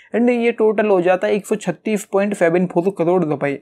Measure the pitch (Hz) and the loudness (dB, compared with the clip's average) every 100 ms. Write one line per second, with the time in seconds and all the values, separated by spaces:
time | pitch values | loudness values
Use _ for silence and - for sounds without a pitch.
0 | - 208 247 240 233 233 220 214 214 196 | -8 -2 0 2 0 0 0 2 2 2
1 | 175 185 208 214 - 208 - 165 - 208 | 2 0 0 -2 -2 -6 -4 -6 -4 -4
2 | - 190 202 202 170 175 180 175 180 190 | -2 -2 -2 0 2 2 0 -2 -2 -2
3 | 165 180 160 143 143 139 | 0 0 0 -2 -4 -2